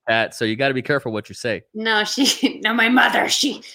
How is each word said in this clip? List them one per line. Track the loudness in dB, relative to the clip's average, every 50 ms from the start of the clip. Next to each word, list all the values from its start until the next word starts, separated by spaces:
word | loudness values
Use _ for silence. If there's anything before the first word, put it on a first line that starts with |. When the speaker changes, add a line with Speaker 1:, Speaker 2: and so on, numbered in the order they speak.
| _ 0
Speaker 1:
Pat, | 2 2 0 0 -2
so | -2 -2
you | -2 0
gotta | 0 0 0 0
be | 0
careful | -2 0 -2 -2 -2 -4
what | -6 -6 -6 -8
you | -12
say. | -8 -6 -4 -4 -4 -6 _ -10
Speaker 2:
No, | -6 -2 0 0 0 0
she, | 0 0 0 2 2 2 2 0 -2 0 -2
<laughs> | -2
no, | 0 2
my | 2 2 4
mother, | 4 4 4 4 2 2 0 0
she, | 0 0 0 -2 -4 -6 -10 -18 -10